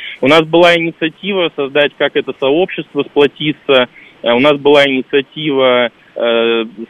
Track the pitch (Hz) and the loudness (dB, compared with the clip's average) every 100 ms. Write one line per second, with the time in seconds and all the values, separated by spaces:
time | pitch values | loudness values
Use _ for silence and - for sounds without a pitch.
0 | - - 131 160 160 165 175 170 165 - | -18 -4 0 2 2 2 4 2 -2 -6
1 | 160 - 190 196 165 - 135 143 143 - | -8 -8 -8 -4 -4 -4 -4 -2 -2 -2
2 | 143 147 131 - 135 151 190 - 151 143 | -4 -4 -6 -4 -2 0 -2 -6 -10 -8
3 | 135 143 143 - 151 143 - 135 123 - | -4 2 0 0 -6 -6 0 0 0 -6
4 | - _ 117 120 143 143 143 147 143 131 | -20 _ -2 0 2 2 2 4 4 0
5 | 123 143 139 - 151 135 131 123 120 _ | -2 -4 -4 -8 -4 0 0 0 -2 _
6 | _ - 117 117 117 117 113 101 117 | _ -6 -2 0 0 -2 -4 -10 -10